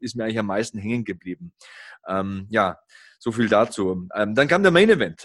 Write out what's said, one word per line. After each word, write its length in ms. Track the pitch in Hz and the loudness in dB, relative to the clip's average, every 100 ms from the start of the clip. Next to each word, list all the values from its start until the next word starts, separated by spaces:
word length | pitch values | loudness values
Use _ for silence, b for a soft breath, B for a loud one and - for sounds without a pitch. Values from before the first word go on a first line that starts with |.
ist 160 | 120 117 | -10 -6
mir 80 | |
eigentlich 140 | 110 113 | -4 -4
am 60 | 104 | -2
meisten 320 | 98 113 107 | -4 -4 -8
hängen 260 | 104 120 | -6 -6
geblieben. 480 | 104 87 92 87 87 _ B B B B - | -6 -10 -12 -12 -14 _ B B B B -6
Ähm, 400 | 95 98 98 101 | -6 -4 -8 -2
ja, 260 | 110 95 85 _ b b b | 0 0 -2 _ b b b
so 100 | 120 | -6
viel 180 | 113 110 | 0 4
dazu. 600 | 107 117 - 95 92 90 101 | 4 2 0 -2 -2 -6 -4
Ähm, 180 | 104 | 0
dann 140 | 113 143 | 2 2
kam 160 | 175 | 4
der 80 | 196 | 6
Main 180 | 170 220 | 6 6
Event. 340 | 180 90 - | 4 0 -6